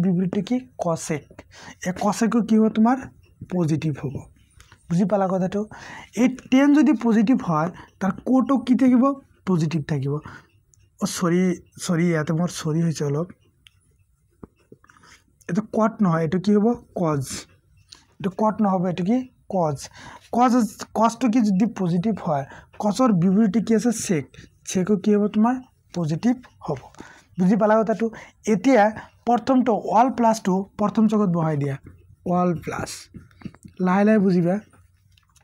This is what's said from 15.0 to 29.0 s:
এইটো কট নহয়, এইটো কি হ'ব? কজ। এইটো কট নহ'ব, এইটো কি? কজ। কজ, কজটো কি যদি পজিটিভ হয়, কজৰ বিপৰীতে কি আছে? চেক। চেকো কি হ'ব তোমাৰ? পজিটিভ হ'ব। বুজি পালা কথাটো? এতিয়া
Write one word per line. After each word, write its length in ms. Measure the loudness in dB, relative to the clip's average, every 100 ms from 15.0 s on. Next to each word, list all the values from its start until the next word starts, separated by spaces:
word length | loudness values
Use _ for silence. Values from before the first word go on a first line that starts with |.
| _ -20 _ _ -6
এইটো 160 | -6 -4
কট 220 | -2 -2 0
নহয়, 220 | 0 0
এইটো 140 | -2 -2
কি 120 | 0
হ'ব? 140 | 2 2 -2 -8 -4
কজ। 280 | -2 -2 -4 -10 -16 _ _ _ _ -20 _
এইটো 180 | -10 -10 -2
কট 180 | -2 0
নহ'ব, 220 | 0 0 -2
এইটো 160 | -4
কি? 140 | -2 -2 -4 _ -8
কজ। 280 | -2 -2 -4 -12 -20 -20 -20 -6
কজ, 200 | 2 4 4 0 -4 -10
কজটো 320 | 0 0 2 0
কি 100 | 2
যদি 240 | 2 2 0
পজিটিভ 400 | -2 -2 0 -2 -4
হয়, 220 | -4 -4 -6 -14 -20 -6
কজৰ 300 | -4 2 2
বিপৰীতে 460 | 4 2 2 2 0
কি 100 | 0 0
আছে? 160 | 0 -4
চেক। 280 | -2 -4 -4 -16 -20 _ -6
চেকো 300 | -4 0 0
কি 120 | 2
হ'ব 120 | 2 2
তোমাৰ? 280 | 2 0 0 -8 _ _
পজিটিভ 420 | -6 -4 -2 0 -2 -6 _
হ'ব। 180 | -10 -10 -10 -20 -20 -20 _ -2
বুজি 200 | 2 2
পালা 180 | 4 2
কথাটো? 280 | 2 -2 -4 -6 -20 _ -2
এতিয়া 380 | 0 4 4 4 0